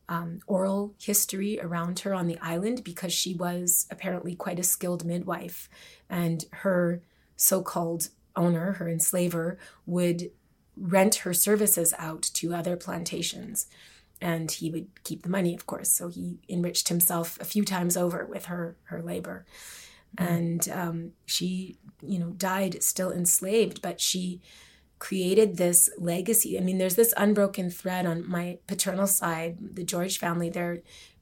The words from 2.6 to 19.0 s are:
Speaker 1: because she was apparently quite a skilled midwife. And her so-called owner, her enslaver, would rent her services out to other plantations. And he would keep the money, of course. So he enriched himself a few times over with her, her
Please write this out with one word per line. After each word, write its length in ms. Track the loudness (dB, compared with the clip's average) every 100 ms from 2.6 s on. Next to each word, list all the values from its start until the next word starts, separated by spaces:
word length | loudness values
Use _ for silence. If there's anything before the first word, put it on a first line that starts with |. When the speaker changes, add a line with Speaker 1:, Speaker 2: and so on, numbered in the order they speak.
| -2 -4
Speaker 1:
because 280 | -6 -8 -4
she 220 | -2 -2
was 540 | -2 -2 -2 2 2 0
apparently 460 | -4 -6 -4 -6 -8
quite 240 | -6 -2
a 20 |
skilled 420 | -2 0 -2 -2
midwife. 640 | -2 -2 -2 -6 -6 -12 -16 -20 -20 -20 -8
And 360 | -2 0 0 -4 -4
her 400 | 2 4 2 0 -6 _ _
so-called 760 | 2 4 4 0 -2 -2 -2 -6 _ _ 2
owner, 380 | 4 4 0
her 140 | -2 -2
enslaver, 680 | 0 2 2 2 2 -2 -4 -12 -16 -2
would 440 | 2 2 2 -2 -14 _ _ _ -8
rent 360 | 4 6 6
her 180 | 4 0
services 600 | 2 4 4 4 4 4 0
out 220 | -4 -4
to 340 | -4 -2 -2
other 220 | -2 -2 -2
plantations. 920 | -4 -6 -4 -4 -4 -6 -8 -6 -6 -8 -20 -20 _ -8
And 300 | -2 -2 -2
he 200 | -4 -4
would 180 | -4 -8 -12
keep 180 | -10 -8
the 80 | -2
money, 240 | 0 0
of 100 | -2 -8
course. 220 | -6 0
So 180 | 0 -2
he 300 | -8 -8 -8 -6
enriched 380 | -2 0 0 0
himself 500 | 2 2 2 -2 -6
a 60 | -4
few 180 | 0
times 320 | 0 0 0 2
over 300 | 0 -2 -6
with 180 | -8
her, 320 | -8 -8 -8 -10
her 160 | -12 -10